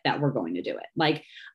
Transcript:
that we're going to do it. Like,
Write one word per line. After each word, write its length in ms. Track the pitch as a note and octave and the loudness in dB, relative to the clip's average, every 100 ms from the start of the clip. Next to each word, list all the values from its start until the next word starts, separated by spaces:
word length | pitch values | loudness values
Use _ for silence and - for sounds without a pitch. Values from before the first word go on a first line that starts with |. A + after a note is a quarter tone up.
| - | 0
that 160 | - | 2
we're 100 | C#3+ | 2
going 220 | B2 E2+ | 0 -2
to 80 | F2 | -4
do 100 | F2 | -4
it. 140 | - - - | -6 -6 2
Like, 280 | D#3 D#3 - - - | 2 2 -4 -20 -6